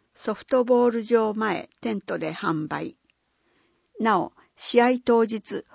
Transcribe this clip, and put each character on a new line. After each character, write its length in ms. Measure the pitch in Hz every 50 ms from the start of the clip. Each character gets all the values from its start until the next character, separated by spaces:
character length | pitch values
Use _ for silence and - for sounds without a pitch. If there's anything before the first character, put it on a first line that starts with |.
| _ _ _
ソ 200 | - - - -
フ 120 | - -
ト 180 | - 262 254 240
ボ 220 | 247 254 240 247
ー 40 | 240
ル 120 | 226 233
場 320 | 214 220 240 226 220 214 208
前 360 | 220 220 214 170 - - - _ -
テ 140 | - 226 214
ン 60 | 196
ト 180 | - - 180 165
で 160 | 165 156 165
販 340 | - - 165 160 151 156 -
売。 280 | 156 151 160 - - _ _ _ _ _ _ _ _ _ _ _ _ _ _ _ _ _ _ _ _ -
な 220 | 220 226 202 175
お、 120 | - - _ _ _ _ _
試 240 | - - - - 240
合 180 | 240 247 254 247 -
当 200 | - 233 233 226
日、 400 | 214 226 214 - - 202 147 - _